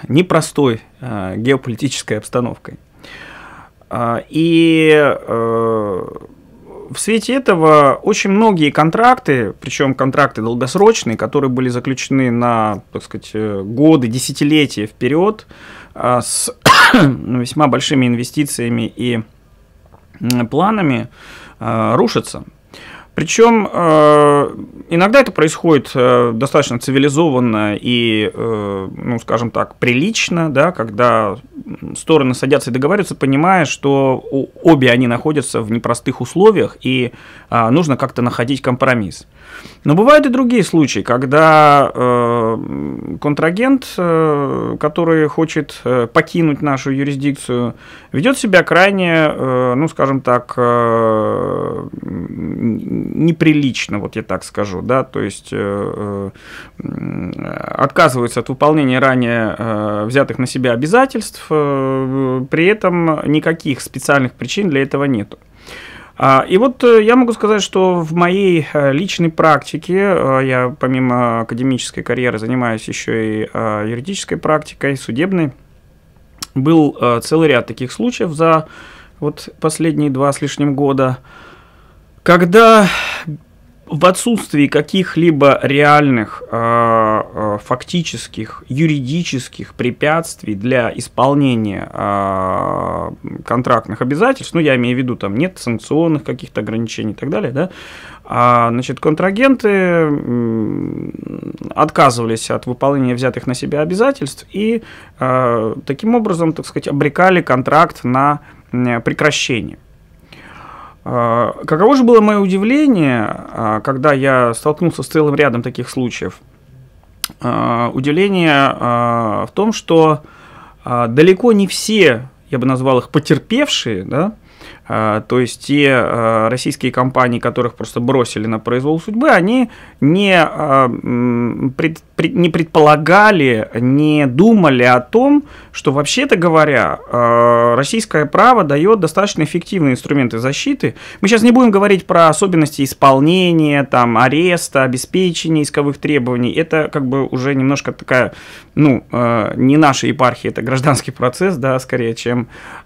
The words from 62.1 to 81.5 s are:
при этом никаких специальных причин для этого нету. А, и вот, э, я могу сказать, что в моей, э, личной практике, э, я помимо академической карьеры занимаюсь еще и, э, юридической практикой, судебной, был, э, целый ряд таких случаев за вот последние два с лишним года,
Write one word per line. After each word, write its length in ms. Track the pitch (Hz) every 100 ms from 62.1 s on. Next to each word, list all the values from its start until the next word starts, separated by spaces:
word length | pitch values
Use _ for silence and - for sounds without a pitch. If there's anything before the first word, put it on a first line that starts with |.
| 135 131 131 131
при 160 | 160 175
этом 560 | 214 185 175 165 151 -
никаких 560 | 151 185 165 160 123
специальных 520 | - 135 - 143 127
причин 360 | - 120 - 202
для 140 | 135
этого 220 | 135 139 143
нету. 340 | 117 104 - _ _ - - - - - -
А, 240 | 135 135 -
и 100 | 220
вот, 260 | 262 254
э, 180 | 247 226
я 140 | 214 247
могу 160 | 240
сказать, 320 | 226 208 214
что 320 | - 190 185 180
в 180 | 160
моей, 540 | 170 175 190 196 170 139
э, 180 | 151 139
личной 380 | 139 196 - 170
практике, 680 | 160 160 143 - 156 - 185
э, 440 | 202 170 131 131 135
я 300 | 127 123 151
помимо 640 | 127 131 127 123 120 113
академической 640 | 113 120 131 127 - -
карьеры 340 | - 123 123 117
занимаюсь 480 | 113 127 123 110 -
еще 240 | - -
и, 340 | 113 110 110 107
э, 340 | - 113 107 107
юридической 480 | 120 151 196 - 165
практикой, 600 | 156 156 156 - 139 135
судебной, 540 | - 120 175 185 147 - _ _ _ _ _ _ _ - - 131
был, 420 | 139 165 147 -
э, 220 | 123 117
целый 240 | - 160 156
ряд 200 | 123 117
таких 260 | 113 127
случаев 380 | - 240 - 196
за 360 | 151 165 160 156 - - - - -
вот 280 | 147 151 - -
последние 480 | 160 156 160 147 147
два 240 | 131 139
с 80 | 135
лишним 340 | 143 - 147 135
года, 440 | 143 135 131 127 - - -